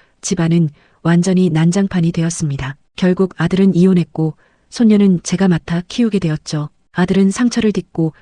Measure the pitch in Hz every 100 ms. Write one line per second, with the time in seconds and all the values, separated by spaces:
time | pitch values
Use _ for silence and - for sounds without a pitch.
0 | _ _ - 196 165 170 160 - _ _
1 | 165 170 175 180 185 156 165 185 196 185
2 | 165 170 165 - 156 139 131 139 _ -
3 | 180 180 185 - 165 185 196 170 185 185
4 | 160 - 160 - _ _ _ - 233 208
5 | 202 175 - 180 190 165 - 170 180 -
6 | 233 202 165 151 - 151 147 - _ -
7 | 180 185 196 196 240 233 220 196 - -
8 | 160 -